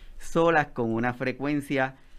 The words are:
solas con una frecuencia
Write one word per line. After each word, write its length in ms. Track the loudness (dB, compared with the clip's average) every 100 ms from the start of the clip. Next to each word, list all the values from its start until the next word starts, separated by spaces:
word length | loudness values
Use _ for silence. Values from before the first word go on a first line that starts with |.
| -16 -12
solas 520 | -2 4 6 4 2
con 220 | 0 -2
una 220 | 0 0
frecuencia 840 | -2 -4 -2 -2 -2 0 0 0 -4 -20